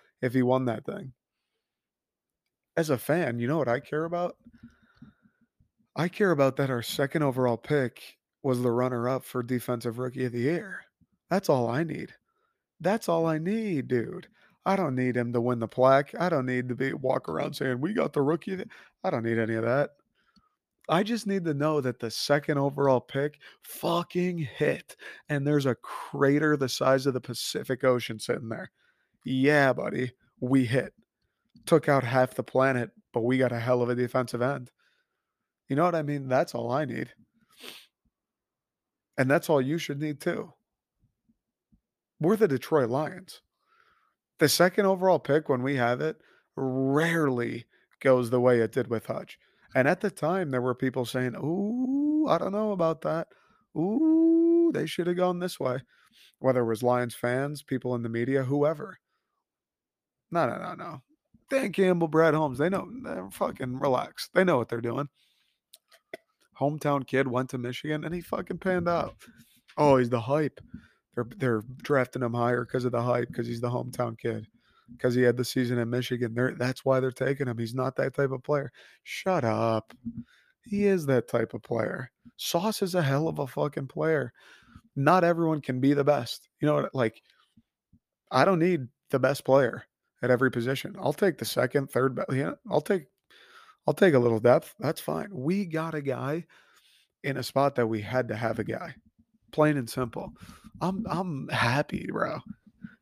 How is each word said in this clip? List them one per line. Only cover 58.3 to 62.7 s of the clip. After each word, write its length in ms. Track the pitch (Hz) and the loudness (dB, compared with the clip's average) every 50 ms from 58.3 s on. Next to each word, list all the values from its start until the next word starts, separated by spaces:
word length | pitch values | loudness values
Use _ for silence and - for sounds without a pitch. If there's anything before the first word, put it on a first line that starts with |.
| 135 135 131 | 0 0 0
whoever. 560 | 127 143 147 143 151 160 151 - - - - _ _ _ _ _ _ _ _ _ _ _ _ _ _ _ _ _ _ _ _ _ _ _ _ _ - | 0 0 0 0 0 0 -4 -8 -14 -16 -18 _ _ _ _ _ _ _ _ _ _ _ _ _ _ _ _ _ _ _ _ _ _ _ _ _ -6
No, 160 | 175 170 151 117 | -2 0 0 0
no, 100 | - - | -2 -4
no, 160 | - 170 - | -8 -10 -12
no. 280 | - - 170 160 - - _ _ _ _ _ _ _ _ - | -12 -12 -14 -14 -16 -18 _ _ _ _ _ _ _ _ -4
Dan 220 | 269 269 262 202 | -2 -2 -2 -2
Campbell, 360 | 160 196 190 185 180 170 165 151 | 0 2 4 4 4 2 2 2
Brad 260 | 151 160 165 160 147 | 4 4 6 6 4
Holmes, 240 | 156 156 139 123 127 | 2 0 -2 -2 -2
they 120 | 151 | -2
know, 200 | 180 | 0